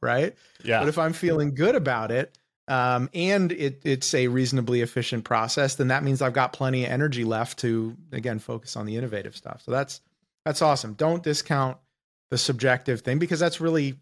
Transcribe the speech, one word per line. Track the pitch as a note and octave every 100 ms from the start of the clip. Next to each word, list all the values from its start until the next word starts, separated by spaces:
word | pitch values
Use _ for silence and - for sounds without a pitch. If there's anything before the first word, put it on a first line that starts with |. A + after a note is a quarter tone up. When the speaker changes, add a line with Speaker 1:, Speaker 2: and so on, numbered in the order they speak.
Speaker 1:
right? | A#2+ A#2+ F3 - _ _
Speaker 2:
Yeah. | - A2+
Speaker 1:
But | D3
if | D#3+
I'm | D#3+
feeling | E3 F3 D#3+ D3 C3
good | F3+ B3+
about | C#3+ A#2+ A2
it, | A#2+ - _ _ _ -
um, | C3 B2 B2 B2+
and | F3 F3+ G3+ F3+
it, | F3+ C#3+ C#3 D#3
it's | C3 -
a | D3 B2+
reasonably | B2+ B2+ C3+ A#2 B2
efficient | A#2 B2+ A#2 A#2
process, | A2+ A2+ A2+ - C3+ C3+
then | C3
that | C3+
means | C#3 C3+
I've | C3
got | B2+ B2+
plenty | - C3 C3 B2
of |
energy | B2+ D3+ B2
left | A2+ A2 A#2 -
to, | B2 A2+ A2+ B2 D#3+
again, | C3 A#2+ A2
focus | - A2+ - A#2
on | G#2+
the | A2+
innovative | B2 G#2+ G2 -
stuff. | - -
So | -
that's, | B2+ C#3 - _ _ _ _ D#3+
that's | C#3+
awesome. | D#3 C#3 A2+
Don't | G#2 D#3 E3+
discount | D#3+ D3 - C#3+ C3 B2+ _ _ _ _ _
the | A#2+
subjective | - B2+ C3 B2 - A#2
thing, | - C#3
because | F3 D#3+
that's | E3+ E3
really | E3 D#3+ C#3 C3